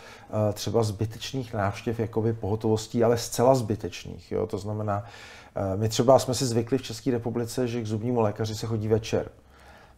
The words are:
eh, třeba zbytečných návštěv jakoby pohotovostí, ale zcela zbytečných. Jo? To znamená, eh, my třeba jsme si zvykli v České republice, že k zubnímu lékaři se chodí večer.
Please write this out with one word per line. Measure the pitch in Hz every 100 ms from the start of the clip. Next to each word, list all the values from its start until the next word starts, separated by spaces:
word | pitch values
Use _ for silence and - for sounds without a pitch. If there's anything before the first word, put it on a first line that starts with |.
| - - -
eh, | 107 107
třeba | 101 - 104
zbytečných | 113 101 110 - - 135 117
návštěv | 113 98 - - 113
jakoby | 107 - 113
pohotovostí, | 113 98 110 113 110 - 123
ale | 110 117
zcela | - - 120
zbytečných. | 135 110 107 87 - 90 87 -
Jo? | 98 95
To | 104
znamená, | 101 107 107 101 104 - - - -
eh, | - 98 95
my | 110
třeba | 113 123 131
jsme | -
si | 120 135
zvykli | 117 113 131
v |
České | - 113 -
republice, | 120 117 117 113 - 123
že | 117
k | 107
zubnímu | 110 117 123
lékaři | 107 104 110
se | 110 113
chodí | 113 107
večer. | 110 - 104 - - - - - - -